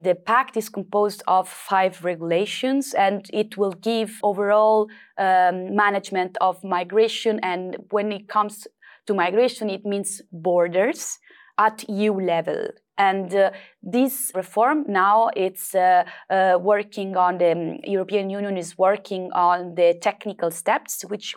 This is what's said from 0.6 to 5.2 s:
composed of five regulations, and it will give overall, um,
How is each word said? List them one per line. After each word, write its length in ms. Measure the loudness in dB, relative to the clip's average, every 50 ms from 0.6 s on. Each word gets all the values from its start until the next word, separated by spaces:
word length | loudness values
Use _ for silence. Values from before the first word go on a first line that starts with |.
| -6 -6
composed 540 | -8 -10 -8 -2 0 0 0 0 -2 -4 0
of 220 | 2 2 2 2 -2
five 560 | -6 -16 -6 -2 0 2 2 0 0 -4 -4
regulations, 920 | -4 -4 -4 -2 0 0 0 0 -2 -4 -4 -2 0 0 0 -2 -2 0
and 340 | 0 2 2 0 -2 -6 -4
it 240 | -4 -4 -4 -2 -2
will 160 | -2 -2 -2
give 480 | -2 -4 -4 -2 -2 -2 -2 -4 -6 -4
overall, 680 | -4 -2 -2 0 0 2 4 4 6 6 4 4 2 0 -4 -14 -20 _ _
um, 580 | -2